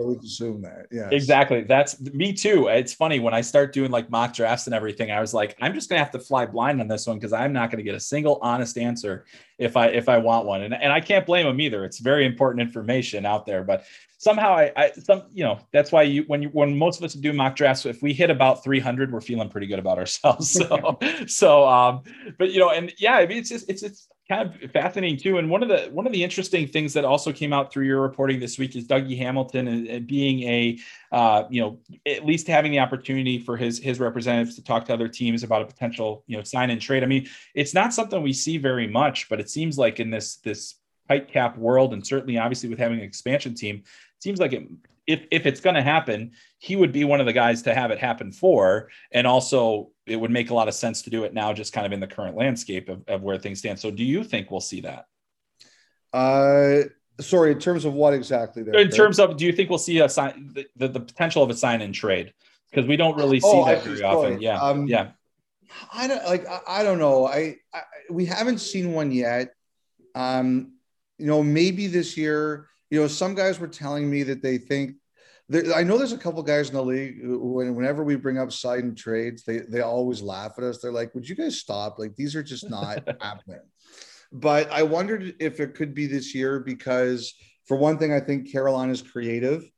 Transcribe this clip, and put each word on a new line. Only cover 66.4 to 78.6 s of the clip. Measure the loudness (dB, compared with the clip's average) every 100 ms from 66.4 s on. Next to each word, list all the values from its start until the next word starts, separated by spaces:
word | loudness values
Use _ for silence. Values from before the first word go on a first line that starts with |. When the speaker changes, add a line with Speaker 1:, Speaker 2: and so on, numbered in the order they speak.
| -2
Speaker 1:
I, | -12 -4
I | 0
don't | 0 2
know. | 4 4 4
I, | 0 -4 -8 _
I, | -16 -16 -18 -10
we | -4 -4
haven't | -2 -2 -2
seen | -4 -6 -4
one | -2 -2
yet. | 0 0 -2 -4 _ _ _ _ _ _
Um, | -6 -2 0 2 0 -2 _ _ _ _ -6
you | 0
know, | 2
maybe | 2 2 2 0 -2
this | -2 -2 -4
year, | -2 -2 -2 -6 -12 _ _
you | 0
know, | 0
some | -2 -4
guys | 0 0 -2
were | -6
telling | -10 -8 -4 -2
me | -2
that | -2 -4
they | -2 -4
think | -2 -4 -4 -10 _ _ _ _ -2
there, | 0 2
I | 2
know | 2 2
there's | 0
a | -4
couple | -8 -6
guys | 0 0 0
in | -4
the |
league | -2 -4 -6 -10
who, | -6 -6
when, | -4 -4 -4
whenever | -2 -2 -2
we | -2 -2
bring | -2 -4
up | -4
sign | -6